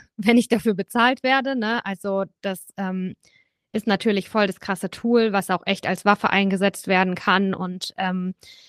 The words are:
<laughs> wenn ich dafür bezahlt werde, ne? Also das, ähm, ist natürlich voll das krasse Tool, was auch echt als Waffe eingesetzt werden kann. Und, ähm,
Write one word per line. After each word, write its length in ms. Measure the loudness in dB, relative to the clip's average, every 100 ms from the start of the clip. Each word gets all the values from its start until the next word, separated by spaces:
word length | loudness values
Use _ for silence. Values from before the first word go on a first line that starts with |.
| -2
<laughs> 80 | -4
wenn 220 | 4 4
ich 100 | 4
dafür 260 | 0 0
bezahlt 480 | -2 -2 2 2 2
werde, 340 | 2 0 0 -2
ne? 280 | -2 -2 -4
Also 380 | -6 -4 -2 -4 _
das, 260 | -8 -8 -10 -8
ähm, 380 | -6 -4 -6 -8 _ _ _ _ _
ist 140 | -6 0
natürlich 440 | 0 2 0 0
voll 180 | 0 0
das 120 | -2
krasse 300 | -6 -6 -6
Tool, 420 | -6 2 2 4
was 180 | 0 0
auch 120 | -2 -2
echt 200 | -4 -2
als 180 | -2 2
Waffe 240 | 2 2
eingesetzt 580 | 2 2 2 0 -2 0
werden 260 | 2 2
kann. 400 | 0 0 2 2
Und, 400 | -2 -6 -8 -12 -6
ähm, 360 | -4 -2 -4 -8 -16 -20